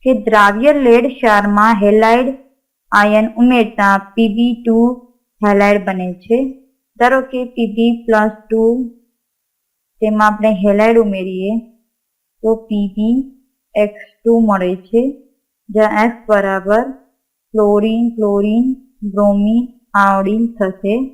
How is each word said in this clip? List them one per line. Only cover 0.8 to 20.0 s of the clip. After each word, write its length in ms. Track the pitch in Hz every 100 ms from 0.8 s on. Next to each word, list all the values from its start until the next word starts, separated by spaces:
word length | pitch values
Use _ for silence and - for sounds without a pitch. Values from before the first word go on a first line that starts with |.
| 254 233 262
ક્ષારમાં 720 | 254 233 208 208 208 214 214
હેલાઇડ 560 | 202 214 220 240 254 262 _ _ _ _ _
આયન 400 | 208 208 214 226 226
ઉમેરતા 640 | 240 247 220 220 196 196 196
પી 200 | - 226
બી 260 | 214 240
ટુ 220 | 240 233 226 240 247 _ _ _ _
હેલાઇડ 440 | 208 202 202 202
બને 360 | 190 185 180 180
છે. 480 | - 233 269 - _ _ _ _
ધારો 220 | 247 262
કે 240 | 262 254 247
પી 260 | 240 226
બી 300 | 208 233 233
પ્લસ 320 | 233 220 214
ટુ, 580 | 214 _ 226 226 247 240 - _ _ _ _ _ _ _ _ _ _
તેમાં 240 | 214 214 214
આપણે 280 | 208 220
હેલાઇડ 440 | 202 202 202 220 226
ઉમેરીએ 760 | 214 190 185 185 190 233 - _ _ _ _ _ _ _
તો 140 | 220 226
પી 260 | 226 208 202
બી 440 | 202 214 254 269 _ _ _ _
એક્સ 340 | - 208 208 -
ટુ 320 | _ 233 233
મળે 420 | 220 196 180 185
છે, 420 | - 226 269 - _ _ _ _ -
જ્યાં 300 | 208 214 214
એક્સ 240 | 233 233
બરાબર 680 | - 208 196 190 185 214 269 262 _ _ _ _ _
ક્લોરીન, 560 | 214 208 208 220 226 233
ક્લોરીન, 680 | 233 208 202 202 226 254 262 _ _
બ્રોમિન, 760 | 208 196 208 202 208 233 247 _ _
આયોડિન 600 | 202